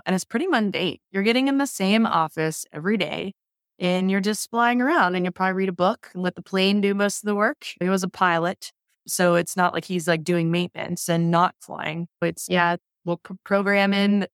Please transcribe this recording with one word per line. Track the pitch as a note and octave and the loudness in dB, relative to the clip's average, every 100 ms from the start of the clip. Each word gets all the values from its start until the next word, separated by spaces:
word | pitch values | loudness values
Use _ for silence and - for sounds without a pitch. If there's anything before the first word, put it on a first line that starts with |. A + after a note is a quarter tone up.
| - | -2
And | F#3 | -2
it's | |
pretty | - A#3 F#4 | -2 -4 0
mundane. | D4+ G#3 G3+ F3 - _ | 0 0 -2 -4 -6 _
You're | F#3+ | -2
getting | G3+ A#3+ C4+ | 0 2 2
in | C#4 | 0
the | C#4 | -2
same | - F#3+ A3 A3 | -2 2 2 2
office | E3 D#3+ - D#3+ D#3 - | 0 0 -2 -4 -4 -10
every | D3+ E3+ A3 | -6 -2 -2
day | D#3 D#3+ F#3 - _ _ _ - | -2 -4 -8 -10 _ _ _ -6
and | F3+ F#3 F#3+ | -2 0 0
you're | G3 | 0
just | G3 G#3+ - | 0 -4 -4
flying | A#3 A#3+ A#3+ | 0 2 2
around, | B3+ E4+ F3+ F3+ | 2 2 2 0
and | F3+ | -2
you'll | |
probably | - F#3+ | -2 -2
read | F#3 F#3+ | 0 -2
a | |
book | F3+ F#3 A#3 - | 0 0 0 -8
and | F3+ | -6
let | F3+ F3+ | -4 -4
the | |
plane | - F#3+ F#3+ G3+ | -4 0 2 2
do | G3+ | 2
most | G3+ G3+ - | 2 0 -2
of | G#3 | -2
the | G3+ | 0
work. | A3 D4 - - | 0 -2 -10 -4
It | F3+ | 0
was | F#3+ | 0
a | F#3 | -2
pilot, | - F3+ E3+ E3+ G3 - - _ _ - | 0 2 2 0 -4 -12 -20 _ _ -8
so | - F3+ E3+ | 0 2 2
it's | E3+ - | 0 0
not | F3 | 0
like | E3 - | 0 -4
he's, | F3+ E3 | -2 0
like, | E3 | 0
doing | D#3 F3 E3 | 0 0 2
maintenance | F3 F3+ - - F3 - | 0 -2 -6 -8 -6 -2
and | E3 E3+ | 0 2
not | E3+ F3+ - | 4 2 -2
flying. | - D#3+ D#3+ D#3+ F3 _ | -14 -8 -6 -6 -8 _
It's, | E3+ E3 - | -4 -4 -2
yeah, | F3+ F3 F3 _ _ E3+ | 0 2 0 _ _ -8
we'll | E3+ | -8
p-, | - F#3+ | -10 -16
program | - G3 G3 G3+ G3 | -2 0 2 2 2
in | G3 G3+ G3+ F#3+ | 2 2 2 0